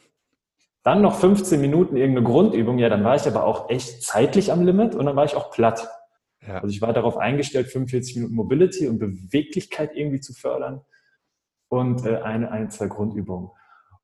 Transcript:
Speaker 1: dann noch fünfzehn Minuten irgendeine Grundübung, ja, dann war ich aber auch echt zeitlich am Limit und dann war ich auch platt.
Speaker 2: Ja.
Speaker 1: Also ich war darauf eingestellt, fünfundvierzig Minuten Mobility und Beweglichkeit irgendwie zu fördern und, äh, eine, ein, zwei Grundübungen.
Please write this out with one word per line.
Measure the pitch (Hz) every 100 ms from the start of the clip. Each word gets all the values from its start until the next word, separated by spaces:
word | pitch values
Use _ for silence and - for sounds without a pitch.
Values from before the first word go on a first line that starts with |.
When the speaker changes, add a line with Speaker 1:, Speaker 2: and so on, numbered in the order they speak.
| _ _ _ _ _ _ _ _
Speaker 1:
dann | 123 175
noch | 196 -
fünfzehn | 185 202 - 156
Minuten | 139 156 180 135
irgendeine | 135 127 117
Grundübung, | 123 208 113 113 123
ja, | 117
dann | 104
war | 107
ich | 143 147
aber | 107
auch | 95 110 -
echt | 127 - -
zeitlich | - 104 135 196 190
am | 170
Limit | 175 185 226
und | - 139
dann | 139
war |
ich | 147 147
auch | -
platt. | - 113 110 - - _ _ _ _ 101
Speaker 2:
Ja. | 92
Speaker 1:
Also | 101
ich | 101
war | 113
darauf | 127 113 -
eingestellt, | 113 143 143 131 120
fünfundvierzig | 131 127 127 123 120
Minuten | 117
Mobility | 113 101 135 185 - 143
und | 113
Beweglichkeit | 107 92 95 143 151 185 - - 151
irgendwie | - 147 135
zu | -
fördern | 123 131 131 131 135 _ _ _ _ _ _ _ _ _
und, | 127 127 123
äh, | 117 113
eine, | 110 110 117
ein, | 107 107
zwei | - 101
Grundübungen. | - 104 107 90 90 92 _ _ _ _ _